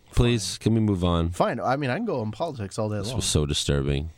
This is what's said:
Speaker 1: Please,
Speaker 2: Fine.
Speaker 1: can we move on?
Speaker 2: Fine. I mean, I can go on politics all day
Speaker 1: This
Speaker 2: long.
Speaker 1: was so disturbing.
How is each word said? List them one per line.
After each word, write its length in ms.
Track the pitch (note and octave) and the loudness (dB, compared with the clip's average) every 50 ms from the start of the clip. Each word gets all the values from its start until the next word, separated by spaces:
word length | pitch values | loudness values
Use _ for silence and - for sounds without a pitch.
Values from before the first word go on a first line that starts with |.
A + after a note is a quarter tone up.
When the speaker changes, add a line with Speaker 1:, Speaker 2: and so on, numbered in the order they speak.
| _ - - | _ -2 2
Speaker 1:
Please, 420 | - B2 A#2+ A#2+ A2 - - - | 4 4 4 4 2 0 -4 -8
Speaker 2:
Fine. 20 | - - | -2 0
Speaker 1:
can 100 | G#2+ A2+ | 2 2
we 60 | A2+ | 4
move 240 | A2 G#2 G2+ F2 F2+ | 4 2 2 2 2
on? 260 | F2 E2+ E2+ E2 E2 | 2 4 2 2 0
Speaker 2:
Fine. 300 | F2+ - F#3 G#3+ D3 A#2 | 0 0 0 0 0 -2
I 160 | F2+ A2+ C3+ | -2 -2 0
mean, 140 | D3 D3 B2 | 0 0 -2
I 60 | B2+ | -2
can 80 | F#3+ A#3+ | -2 -2
go 140 | G#3+ D#3+ B2 | -4 -4 -4
on 100 | G#2+ G#2+ | -4 -6
politics 460 | G#2+ - E3+ E3+ C3+ A2 G2 F#2+ - - | -4 -4 -6 -6 -6 -8 -8 -8 -4 -4
all 100 | A2 G#2+ | -2 -2
day 80 | G#2 | -2
Speaker 1:
This 120 | G#2 F#2+ A2 | -4 -4 -4
Speaker 2:
long. 80 | - | -4
Speaker 1:
was 80 | G#2 - | -2 -2
so 200 | - - E2 D2+ | 0 2 2 2
disturbing. 640 | C#2+ D2 - - - C#2+ C#2+ C2+ C#2+ C#2+ C#2 D#2 D#2+ - | 2 0 0 0 0 0 2 2 0 0 0 -2 -6 -10